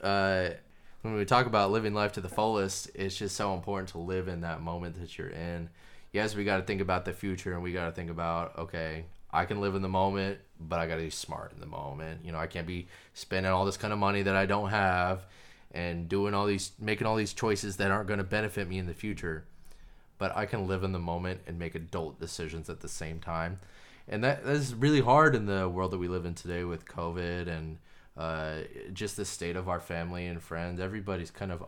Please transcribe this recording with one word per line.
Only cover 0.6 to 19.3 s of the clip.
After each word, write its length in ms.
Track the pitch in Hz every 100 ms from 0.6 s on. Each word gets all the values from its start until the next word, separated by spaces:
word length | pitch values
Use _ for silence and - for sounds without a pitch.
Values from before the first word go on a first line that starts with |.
| - - - -
when 140 | 110 107
we 100 | 98
talk 200 | 123 123
about 260 | 110 98
living 220 | 110 107
life 200 | 104 104
to 80 | 104
the 80 | 92
fullest, 600 | - 107 107 95 - - -
it's 220 | 98 95
just 180 | 101 -
so 180 | 104
important 360 | 92 90 101 95
to 80 | 85
live 300 | 87 92 92
in 120 | 87
that 200 | 85 80
moment 380 | 82 87 87 85
that 180 | 87 -
you're 100 | 90
in. 400 | 82 85 85 85 - - - -
Yes, 220 | 101 107 101
we 80 | 104
gotta 180 | 98
think 160 | 92 98
about 220 | 92 90 90
the 60 |
future, 400 | - 98 92 -
and 80 | 90
we 100 | 90
gotta 180 | 90 85
think 180 | 85 85
about, 480 | 82 82 85 82 -
okay, 480 | 82 85 80 80 82 - -
I 120 | 80 90
can 140 | 101
live 140 | 101 98
in 60 |
the 80 | 95
moment, 500 | 95 95 98 95 - - -
but 200 | 80 85
I 80 | 82
gotta 140 | 82
be 80 | 82
smart 420 | - - 73 -
in 60 | -
the 60 | 80
moment. 560 | 82 71 69 80 85
You 80 | 85
know, 60 | 80
I 100 | 82
can't 200 | 90 82
be 200 | 90 85 - -
spending 380 | - - 95 95
all 140 | 92 98
this 120 | -
kind 140 | 107
of 60 | 104
money 220 | 98 101
that 140 | 98 95
I 100 | 98
don't 240 | 101 101
have 560 | 107 98 90 90 92 - - - - -
and 340 | - 87 85 82
doing 260 | 95 101
all 120 | 101 104
these, 260 | 101 - -
making 280 | 107 104 113
all 80 | 110
these 180 | 107
choices 420 | - 113 101 104 90
that 140 | 98
aren't 160 | 98 98
gonna 160 | 104
benefit 460 | 92 107 107 104 92
me 80 | 92
in 100 | 90
the 60 |
future. 520 | 82 107 95 87